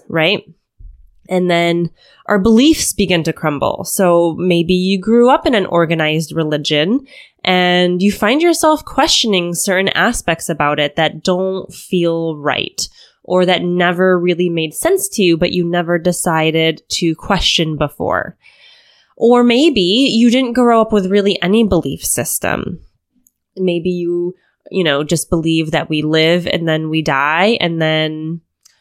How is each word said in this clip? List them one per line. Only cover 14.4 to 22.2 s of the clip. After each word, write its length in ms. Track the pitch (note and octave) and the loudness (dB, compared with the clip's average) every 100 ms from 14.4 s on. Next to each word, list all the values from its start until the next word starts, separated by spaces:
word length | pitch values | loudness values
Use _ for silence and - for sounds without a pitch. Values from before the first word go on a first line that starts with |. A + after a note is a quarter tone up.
| F3 | -2
made 260 | E3 D#3 | -2 -4
sense 360 | - D#4+ F#4+ - | -4 -2 -2 -2
to 120 | - | 0
you, 140 | F3 D#3+ | 2 2
but 160 | F3+ | 0
you 140 | F3+ E3+ | -2 -2
never 340 | F3 E3 F3 | -2 -2 -2
decided 800 | F3 E3+ F3+ D#3+ D#3+ D#3+ D#3+ - - | -2 -2 -2 0 0 0 0 -2 -8
to 220 | - E3+ D#3+ | -4 -2 -2
question 600 | - F#3+ - - D#3+ D3+ | -2 0 0 0 -2 -2
before. 600 | D3 - F#2 F2 - - _ _ - _ _ _ _ - | -4 -4 -4 -4 -6 -12 _ _ -20 _ _ _ _ 0
Or 260 | A#3 B3 | 4 6
maybe 380 | A#3+ A#3+ E4 A3 | 4 4 2 2
you 480 | F3 A#3 C4+ A3+ A#3+ | 2 2 2 4 4
didn't 220 | B3+ B3 | 2 0
grow 260 | A#3+ A#3+ A3+ | 2 2 2
up 140 | A3 | 2
with 180 | G#3 F#3 | 0 2
really 300 | G3+ G3+ - | 0 0 0
any 260 | F3 A3 G#3 | 0 2 2
belief 380 | F3 C#3 D#3 - | 0 -2 -6 -6
system. 760 | - | -6